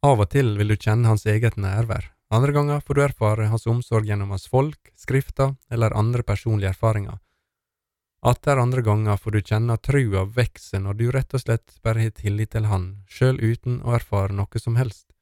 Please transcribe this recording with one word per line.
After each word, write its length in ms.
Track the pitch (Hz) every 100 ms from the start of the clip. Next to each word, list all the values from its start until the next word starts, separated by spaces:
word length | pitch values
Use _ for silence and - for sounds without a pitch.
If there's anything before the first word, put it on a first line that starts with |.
Av 160 | 143 123
og 80 | 101
til 180 | 139 127 104
vil 160 | 104
du 20 | 107
kjenne 320 | - 110 117
hans 160 | 110 107
eget 300 | 107 117 107
nærvær. 540 | 95 98 113 - - _ _
Andre 240 | 110 139
ganger 300 | 143 147 147
får 100 | -
du 80 | 139
erfare 460 | 139 - 107 107 107
hans 160 | 117 -
omsorg 380 | 117 - 113
gjennom 300 | 107 104 98
hans 100 | 98 -
folk, 400 | 127 147 151 _
skrifter 600 | _ - 127 - - 135 135 _
eller 240 | 117 110 110
andre 260 | 110 120
personlige 520 | 113 104 - 107 98
erfaringer. 420 | 95 113 107 95 92 _ _ _ _ _ _ _ _ _ _
Atter 400 | 117 120 - 139
andre 220 | 123 127
ganger 320 | 110 104 107 104
får 140 | -
du 100 | 107
kjenne 380 | - 107 117 113
at 80 | -
trua 400 | 139 120 95 98
vekser 560 | 117 117 - - 101
når 140 | 98 101
du 80 | 120
rett 200 | 131 135
og 60 | 127
slett 380 | - 117 _ _
bare 220 | - 113
har 80 | 110
tillit 400 | - 107 104 110
til 160 | 113 110
han, 300 | 98 92 101 -
selv 320 | - 127 131
uten 400 | 113 117 - 123
å 160 | - 120
erfare 400 | - - 98 101
noe 240 | 101 117
som 160 | - 117
helst. 300 | 127 - _ _